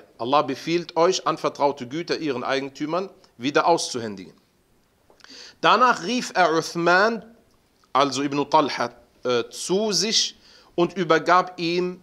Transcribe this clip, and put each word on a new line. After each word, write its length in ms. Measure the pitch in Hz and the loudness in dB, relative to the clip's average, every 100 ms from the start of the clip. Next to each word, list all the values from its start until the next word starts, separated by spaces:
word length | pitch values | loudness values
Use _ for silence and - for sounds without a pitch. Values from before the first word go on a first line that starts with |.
| - - | -12 -8
"Allah 240 | 120 143 | 0 0
befiehlt 540 | 135 131 160 170 165 160 | 0 -4 -2 -4 -2 0
euch, 300 | 170 185 - | 2 2 -2
anvertraute 600 | 156 151 151 143 139 123 | -2 -4 0 -2 -2 -8
Güter 300 | 151 165 123 | -8 -6 -4
ihren 260 | 151 123 | -4 -4
Eigentümern 640 | 117 135 139 139 147 170 190 - _ - | -2 -4 -4 -8 -4 -4 -6 -12 _ -8
wieder 280 | 127 156 170 | -2 2 4
auszuhändigen." 680 | 170 - 123 113 95 92 _ _ _ _ _ _ _ _ _ - - - - | 2 0 -6 -8 -10 -16 _ _ _ _ _ _ _ _ _ -20 -20 -20 -2
Danach 440 | 165 208 247 226 | 2 4 4 2
rief 280 | 170 247 - | -2 -6 -2
er 180 | - 170 | 0 2
Uthman, 720 | 160 151 170 170 180 214 226 - _ _ _ _ _ _ | 2 -2 -2 2 4 2 0 -10 _ _ _ _ _ _
also 300 | 127 143 127 | 0 0 0
Ibn 260 | 143 143 139 | -2 -2 0
Talha, 440 | 156 131 - 120 - _ _ | 2 2 -2 -6 -8 _ _
äh, 200 | 127 120 113 | -2 -2 -2
zu 420 | - - 190 220 | -8 -2 0 0
sich 440 | 180 214 - - - _ _ _ | 0 0 0 -2 -6 _ _ _
und 220 | - 170 196 | -2 -2 0
übergab 600 | 160 160 160 180 180 - | 2 2 4 4 2 -4
ihm 420 | 170 175 180 180 | -2 -2 -2 -6